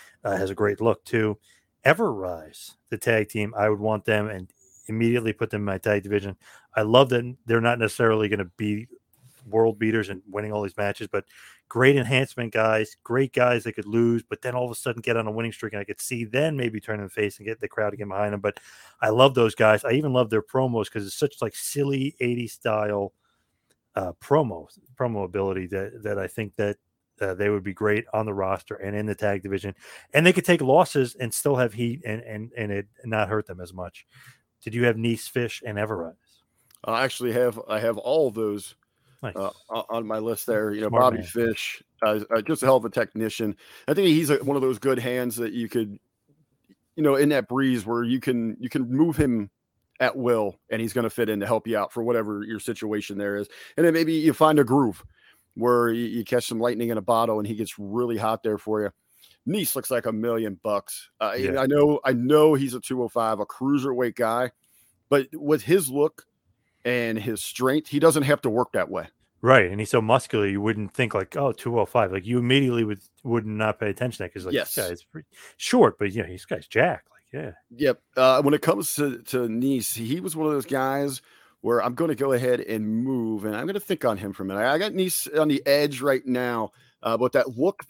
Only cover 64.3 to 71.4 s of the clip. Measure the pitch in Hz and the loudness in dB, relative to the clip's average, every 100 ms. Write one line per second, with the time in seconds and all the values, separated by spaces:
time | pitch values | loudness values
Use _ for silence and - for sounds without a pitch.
64.3 | 120 127 - _ _ _ _ _ 143 135 | 0 -4 -6 _ _ _ _ _ 2 2
65.3 | 151 147 151 113 190 139 135 151 - _ | -6 0 0 4 4 4 0 0 -2 _
66.3 | _ _ _ _ _ 123 123 117 110 104 | _ _ _ _ _ -2 0 0 -2 -4
67.3 | 107 - - 131 151 - 143 160 151 139 | -6 -8 -2 0 0 -2 4 4 6 2
68.3 | 147 123 110 123 107 80 92 - _ _ | 2 2 0 0 -2 -2 -4 -10 _ _
69.3 | _ 123 135 90 101 107 127 110 127 - | _ 6 6 6 -2 0 2 4 2 2
70.3 | 113 101 98 104 107 101 - 117 101 95 | 0 0 0 0 -2 -4 -2 -2 -2 -4
71.3 | - | -2